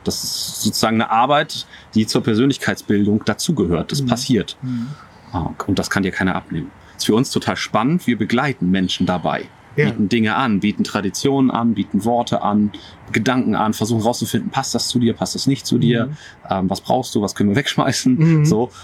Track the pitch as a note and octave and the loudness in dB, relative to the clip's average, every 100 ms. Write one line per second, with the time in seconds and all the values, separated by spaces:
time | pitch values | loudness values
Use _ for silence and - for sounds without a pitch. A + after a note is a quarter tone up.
0 | - - - - - - G#2+ - A2 A2 | -6 -6 -6 -6 -8 -4 -4 0 2 2
1 | A2+ A2+ C3 D3 D#3+ - - - - A2 | 2 2 4 2 0 -6 -12 -18 -2 0
2 | A2 C3 A#2+ G#2+ C3+ C3 - A#2 - G#2 | 2 0 2 2 2 0 -4 -4 0 2
3 | G#2 G#2+ - G#2 - D3+ F2 E2 - D3+ | 2 2 0 -2 -2 0 0 0 -2 -2
4 | C3 A#2 - A#2+ - - B2+ A#2+ A#2+ D3 | 0 0 2 0 0 -8 -8 -6 -8 -12
5 | - - - - D#2 - - F#2+ F2 G2+ | -18 -20 -10 -6 -6 -6 -2 -2 0 -2
6 | F#2+ - F#2+ F2 - D#2+ - - - - | -2 0 0 -2 -4 -8 -8 -12 -20 -4
7 | - G#2+ C3+ C3+ - F#2+ - G#2+ B2 F3 | 2 2 2 -2 -2 -4 -2 0 2 2
8 | - A2+ G#2+ A#2+ C#3+ B2 F2+ F#2+ F#2 - | 0 0 0 0 0 0 0 2 0 0
9 | F2+ F2+ D#2+ C#2 - - - - D3 A2+ | 0 0 -2 -4 -6 -16 -6 0 0 0
10 | G2+ A#2 A2 G2+ C3 G2+ G#2 - G#2 G#2 | 0 2 2 2 2 2 0 0 -2 -2
11 | G2 - C#3 C#3 C3 - A#2 G#2 - G#2 | -2 -2 0 2 2 2 0 0 -2 -2
12 | G#2+ A#2+ A#2 - G2+ G#2 G#2 - - - | 0 0 0 -2 0 0 0 -4 -16 -20
13 | - C3+ A2+ B2+ G#2+ G2+ G#2+ G#2 A2 A#2 | -6 -2 0 0 0 0 0 0 0 2
14 | A2 A#2+ A#2 A2+ - - - A#2 - B2 | 0 0 -2 -2 -2 -4 -2 -2 -2 2
15 | A#2 G#2+ - - - C#3 - B2 A#2 A#2 | 0 0 -4 -2 -2 -2 0 2 4 2
16 | B2 D3+ - - - F#2+ F#2 F#2+ - B2 | -2 -8 -16 -20 -4 -2 -2 -2 -2 -2
17 | A#2+ A2+ G#2 - G2+ G2+ C#3+ - - A2 | 0 -2 -2 0 0 2 0 0 0 0
18 | B3+ B3 D#3+ D#3+ D3+ G#2+ B2 - | 2 4 4 4 4 2 0 -6